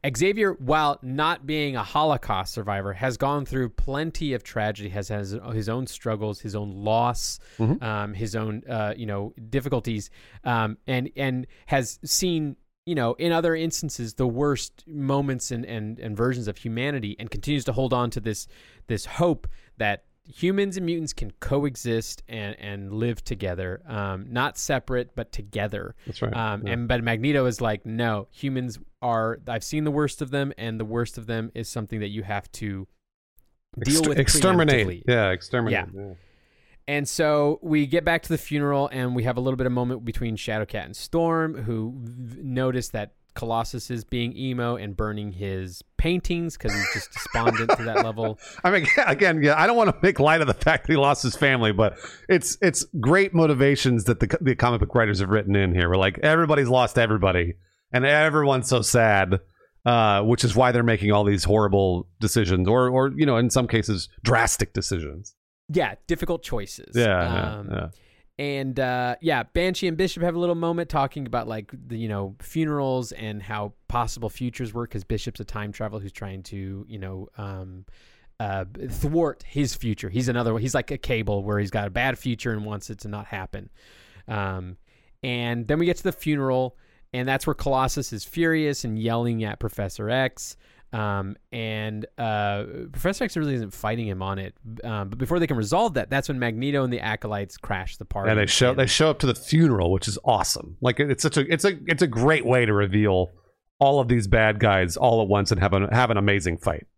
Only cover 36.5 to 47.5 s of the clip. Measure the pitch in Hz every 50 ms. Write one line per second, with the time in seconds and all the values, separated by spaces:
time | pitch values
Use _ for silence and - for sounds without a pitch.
36.5 | _ _ _ _ _ - _ - 147 147 143 - - - 165 151 151 147 147 147
37.5 | 156 - - 170 151 151 147 135 143 175 147 175 165 165 - - 165 143 - -
38.5 | 151 147 143 143 143 139 139 - - 135 127 123 123 123 113 127 123 123 127 131
39.5 | 131 123 131 127 123 123 123 123 127 113 120 117 113 - 123 117 110 104 - -
40.5 | 110 110 107 - - 110 80 67 107 - - - - 165 165 165 165 165 160 160
41.5 | 156 - 113 110 117 110 110 117 127 139 120 113 120 123 127 117 120 - - 135
42.5 | 127 127 131 131 127 127 117 - - 113 104 - _ _ _ _ _ - - 113
43.5 | 113 113 117 - - 123 - - 123 117 110 _ - 123 117 117 - - 131 131
44.5 | 127 123 120 120 120 110 98 104 98 90 110 107 107 104 104 104 92 90 101 98
45.5 | 95 95 95 92 90 - - _ _ - - 165 175 180 - - 180 170 170 165
46.5 | - - - 110 101 104 104 - - 104 - - - - - - - 113 113 117